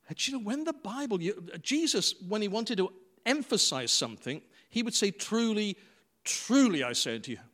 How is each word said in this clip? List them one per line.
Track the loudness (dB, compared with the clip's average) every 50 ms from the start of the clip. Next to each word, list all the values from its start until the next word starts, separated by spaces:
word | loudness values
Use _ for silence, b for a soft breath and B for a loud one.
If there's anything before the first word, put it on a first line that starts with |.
| _ -12
And | -6 -4 -4
you | -4 -4
know, | -4 -4
when | -4 -4 -2 -2
the | -4
Bible, | -6 -6 -8 -10 -8 -6 -4 -2 -2 -2
you, | -2 -2 -4 -4 -10 -14 -14 -10
Jesus, | -4 -2 0 2 2 2 2 2 2 0 -2 -4 -6 -4
when | -2 0
he | 0 0
wanted | 0 -2 -2 -2 0 0
to | 0 -2 -2 -12 -20 _ _ _ _
emphasize | 0 0 0 0 0 2 2 2 2 2 -2 0 0
something, | 2 0 0 -2 -6 -10 -8 -8 -8 -8 -10 _ b b b b
he | -2 -2 -2
would | 0 0
say, | 2 2 2
"Truly, | 0 -2 -6 -2 0 2 2 2 2 2 0 -2 -4 b b b b b b b _ _
truly, | _ -6 -6 -6 0 4 6 6 8 6 6 2 0
I | 0
say | 0 0 0 0 -2
unto | -4 -6 -8
you." | -10 -10 -10 -20